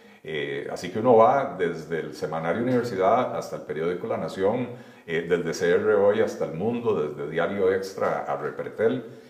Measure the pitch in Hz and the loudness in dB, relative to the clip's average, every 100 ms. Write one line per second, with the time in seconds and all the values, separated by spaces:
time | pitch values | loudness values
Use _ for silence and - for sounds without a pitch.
0 | - - 78 78 71 69 - 76 90 107 | -20 -18 -8 -6 -4 -6 -6 -8 -6 0
1 | 127 113 113 139 127 87 85 80 76 80 | 6 8 8 6 0 -2 -2 -2 -6 -6
2 | 73 - 82 80 82 104 120 127 - 92 | -6 -8 -6 -4 -2 0 2 0 0 0
3 | 92 117 - 85 - 73 - 78 82 87 | 2 4 0 -4 -8 -10 -8 -4 -2 -4
4 | - 78 82 90 95 123 120 - - - | -4 -4 -6 0 0 0 -4 -10 -16 -20
5 | - 82 85 87 82 80 87 90 107 104 | -4 -4 0 0 0 0 2 4 4 4
6 | 101 110 104 - 76 78 107 120 117 92 | 4 4 0 0 -6 -2 -2 -2 -2 0
7 | 76 73 73 80 90 101 92 95 92 - | -2 -6 -6 -2 -2 2 2 2 -2 -4
8 | 98 78 - 76 73 - - - 110 127 | -2 -2 -4 -4 -6 -6 -10 0 0 0
9 | - - - | -8 -18 -20